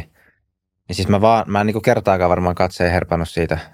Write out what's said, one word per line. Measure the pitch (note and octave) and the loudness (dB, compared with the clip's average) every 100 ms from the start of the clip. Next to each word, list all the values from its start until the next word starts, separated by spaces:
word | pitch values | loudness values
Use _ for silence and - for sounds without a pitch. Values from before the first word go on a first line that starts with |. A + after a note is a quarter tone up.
| - _ _ _ _ _ _ _ - | -6 _ _ _ _ _ _ _ -10
niin | F2+ | -6
siis | F#2+ | 0
mä | G2 | 2
vaan, | G#2+ A2+ - | 4 2 0
mä | G2+ | -2
en, | G#2 | -2
niinku, | G#2+ | -2
kertaakaan | A2+ A#2+ G#2 F#2+ F2+ | 0 0 2 2 2
varmaan | F2+ F2+ F2 | 2 0 0
katseen | F2+ - F2 | -2 0 0
herpannut | F2 - E2+ E2 | 0 0 -2 -2
siitä | - E2 E2 - | -4 -4 -4 -8